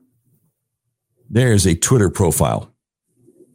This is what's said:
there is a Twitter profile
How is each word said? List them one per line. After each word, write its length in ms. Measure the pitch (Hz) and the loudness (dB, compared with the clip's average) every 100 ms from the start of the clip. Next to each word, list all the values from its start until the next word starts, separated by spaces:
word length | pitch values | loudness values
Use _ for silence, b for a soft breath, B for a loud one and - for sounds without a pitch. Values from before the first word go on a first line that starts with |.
| 254 _ _ _ _ _ _ _ _ _ _ _ _ | _ _ _ _ _ _ _ _ _ _ _ _ _
there 240 | 101 127 | 0 2
is 140 | 104 90 | 2 2
a 80 | |
Twitter 360 | 82 - 127 95 | -2 0 2 0
profile 600 | - 87 - 65 53 - _ _ _ _ _ _ _ _ | 0 -2 0 -2 -4 -8 _ _ _ _ _ _ _ _